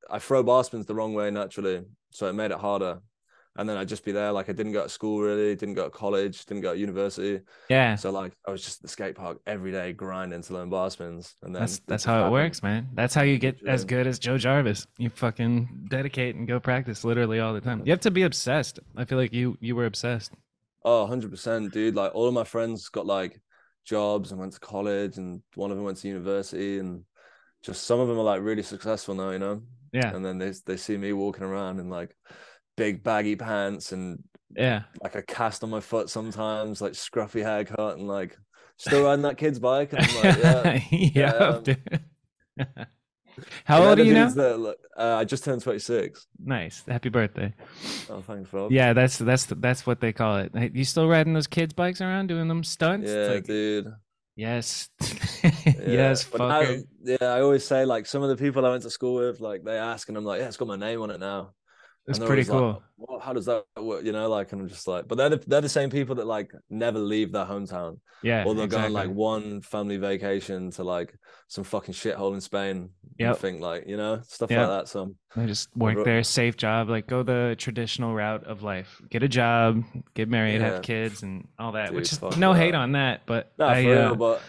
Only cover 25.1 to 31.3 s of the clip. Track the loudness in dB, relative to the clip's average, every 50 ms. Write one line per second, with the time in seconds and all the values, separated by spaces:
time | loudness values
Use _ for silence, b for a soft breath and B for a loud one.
25.1 | -6 -8 -10 -10 -12 -14 -16 _ -10 -8 -6 -6 -6 -6 -6 -6 -8 -8 -8 -8
26.1 | -8 -6 -4 -4 -4 -4 -4 -6 -6 -6 -4 -4 -4 -4 -6 -6 -8 -10 -14 _
27.1 | _ b b b b b b b b b -14 -12 -12 -10 -2 0 2 2 2 2
28.1 | 0 2 2 2 2 2 0 -2 -2 -2 -4 -6 -10 -10 -4 -4 -4 -4 -4 -6
29.1 | -6 -6 -4 -4 -4 -4 -4 -6 -6 -8 -10 -16 -20 -20 -18 -6 -2 -2 -2 -2
30.1 | -2 -4 -6 -6 -6 -6 -6 -6 -8 -10 -8 -8 -8 -6 -4 -6 -6 -4 -4 -4
31.1 | -4 -2 -2 -4